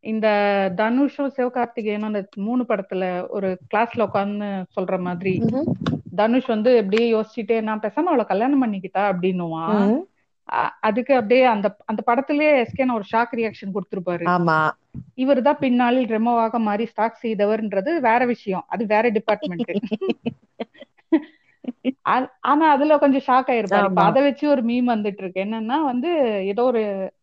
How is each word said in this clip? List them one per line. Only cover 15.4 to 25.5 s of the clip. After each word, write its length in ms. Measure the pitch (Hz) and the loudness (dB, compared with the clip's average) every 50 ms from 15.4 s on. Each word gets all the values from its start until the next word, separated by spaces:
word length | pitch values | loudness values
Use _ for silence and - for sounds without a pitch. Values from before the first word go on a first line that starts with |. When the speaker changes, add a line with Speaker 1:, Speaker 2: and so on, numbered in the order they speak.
| 226 285 302 294 | 4 2 2 2
Speaker 1:
பின்னாளில் 480 | 294 262 247 240 247 240 240 262 254 208 | 0 0 2 2 2 4 2 2 0 0
ரெமோவாக 520 | 220 214 226 240 240 233 226 226 226 233 | 0 0 0 2 2 2 0 0 0 -2
மாறி 260 | 226 214 202 208 233 | 0 0 0 -2 -4
ஸ்டாக் 340 | 208 _ - 208 233 226 - - | -6 _ -2 -2 -2 -2 -4 -6
செய்தவர்ன்றது 760 | 233 220 190 202 202 214 220 220 208 202 196 190 269 339 339 | -4 0 0 2 2 2 0 -2 -2 -2 -2 -2 0 -2 0
வேற 260 | 254 226 220 240 240 | 2 2 2 2 2
விஷயம், 400 | 240 247 - - 208 185 175 - _ | 0 -2 -4 -4 -6 -6 -6 -6 _
அது 180 | 175 185 240 | -6 -6 -2
வேற 260 | 196 214 208 226 240 | 0 2 2 2 2
டிபார்ட்மெண்ட்." 680 | 208 214 - - 214 208 - 185 175 170 233 - 170 202 | 0 0 0 -2 -2 -2 -2 -8 -6 -6 -6 -4 -4 -6
Speaker 2:
<laughs> 1600 | 247 208 220 - 381 381 - _ _ 233 - _ _ _ _ _ 226 _ _ - - _ _ _ _ _ - 294 302 - _ _ _ _ _ _ _ - - _ _ 262 262 _ _ - | -4 -4 -6 -6 -4 -4 -4 _ _ -12 -12 _ _ _ _ _ -16 _ _ -20 -20 _ _ _ _ _ 0 0 0 -2 _ _ _ _ _ _ _ -14 -14 _ _ -6 -6 _ _ 0
Speaker 1:
ஆ-, 300 | 196 247 262 - _ _ | 0 0 0 -4 _ _
ஆனா 320 | - 233 277 302 320 311 | -2 0 2 4 6 4
அதுல 260 | 294 262 285 302 311 285 | 4 4 4 4 4 4
கொஞ்சம் 240 | 294 285 262 269 269 - | 4 4 2 2 2 2
ஷாக் 220 | 254 262 262 269 | 2 2 2 2
ஆயிருப்பாரு. 360 | 254 233 208 196 190 208 202 | 0 0 0 2 2 2 2
இப்ப 160 | 196 185 190 | 4 2 4
Speaker 2:
ஆமா. 40 | 196 | 4
Speaker 1:
அதை 160 | 202 220 262 | 4 4 4
வச்சு 280 | 285 285 277 - 294 294 | 4 2 0 0 0 2
ஒரு 160 | 285 269 226 | 2 2 2
மீம் 220 | 233 240 247 247 247 | 0 0 0 2 0
வந்துட்டு 300 | 233 214 208 214 190 208 | 0 0 -2 -4 -6 -6
இருக்கு. 260 | 196 185 180 185 190 | -10 -8 -6 -4 -4
என்னன்னா 400 | 202 | -4